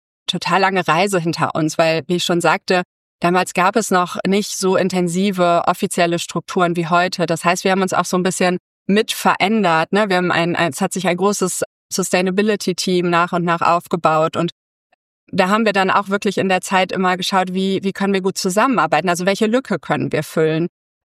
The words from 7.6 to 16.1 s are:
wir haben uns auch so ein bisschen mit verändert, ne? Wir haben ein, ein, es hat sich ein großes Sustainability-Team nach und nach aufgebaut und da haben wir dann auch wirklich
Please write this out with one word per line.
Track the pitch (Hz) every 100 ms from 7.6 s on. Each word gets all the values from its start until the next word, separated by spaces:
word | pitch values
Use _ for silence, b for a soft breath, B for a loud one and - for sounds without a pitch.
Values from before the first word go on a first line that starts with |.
wir | 196
haben | 190
uns | 185
auch | -
so | 180 180
ein |
bisschen | 185 - 180 180 - _ -
mit | 202 -
verändert, | - 190 - 185 226 185 160 165
ne? | 190 214
Wir | 180
haben | 180
ein, | 156 170
ein, | - 170
es | -
hat | 190
sich | - 175
ein | 175
großes | 196 202 185 - - _ _
Sustainability-Team | - 180 180 185 185 214 202 - 175 - 180 175
nach | 170 175
und | 175
nach | 170 170
aufgebaut | - 170 - 180 160 156 160 -
und | 170 - _ _ _ _ _ _ _
da | 175 196
haben | 214
wir | 220
dann | 196 190
auch | 190
wirklich | 202